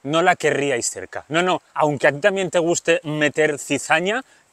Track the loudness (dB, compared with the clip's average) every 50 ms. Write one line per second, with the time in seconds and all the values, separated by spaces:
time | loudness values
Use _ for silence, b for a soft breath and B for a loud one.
0 | -6 -2 0 2 4 4 2 2 0 0 0 0 0 0 0 -2 -2 -4 -6 -8
1 | -12 -12 -12 -14 -8 -4 -2 0 0 0 -2 -2 -6 _ -2 -2 0 0 0 2
2 | 2 2 2 2 0 0 0 0 -2 0 0 0 2 2 0 0 0 0 0 0
3 | -2 -4 -2 0 0 0 2 2 0 0 0 -4 -4 -4 -4 -4 0 0 0 2
4 | 2 -2 -4 -4 b b b b b b